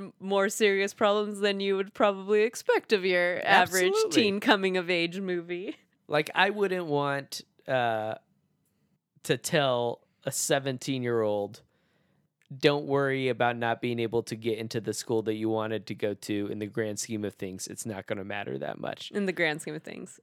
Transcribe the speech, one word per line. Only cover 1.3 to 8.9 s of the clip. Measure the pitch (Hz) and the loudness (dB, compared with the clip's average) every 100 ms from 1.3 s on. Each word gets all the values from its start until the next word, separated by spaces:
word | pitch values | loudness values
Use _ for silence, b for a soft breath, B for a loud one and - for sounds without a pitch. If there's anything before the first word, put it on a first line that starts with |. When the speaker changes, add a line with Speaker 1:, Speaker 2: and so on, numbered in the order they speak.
| 202 | -2
Speaker 1:
than | 202 196 | 0 0
you | 196 196 | 0 0
would | 196 | -2
probably | - 214 196 190 214 | 2 2 2 0 2
expect | 220 - - 466 - | 2 0 0 0 2
of | 208 | 2
your | 185 180 175 180 - | 4 2 2 2 4
average | 196 180 185 185 | 6 6 4 4
Speaker 2:
Absolutely. | 415 440 330 | 2 2 4
Speaker 1:
teen | 214 196 | 2 2
coming | 202 202 190 185 | 2 4 2 0
of | 170 | 0
age | 180 170 180 | 0 0 -2
movie. | 190 175 170 175 214 - _ _ - | -4 -4 -6 -8 -10 -14 _ _ -2
Speaker 2:
Like, | 151 160 | -2 0
I | - 196 | 2 2
wouldn't | 208 196 185 170 | 2 0 -2 0
want, | 143 143 139 135 - - _ - | 0 0 -2 -6 -12 -14 _ -2
uh, | 131 120 110 110 - _ _ _ _ _ _ _ | 2 2 0 -2 -8 _ _ _ _ _ _ _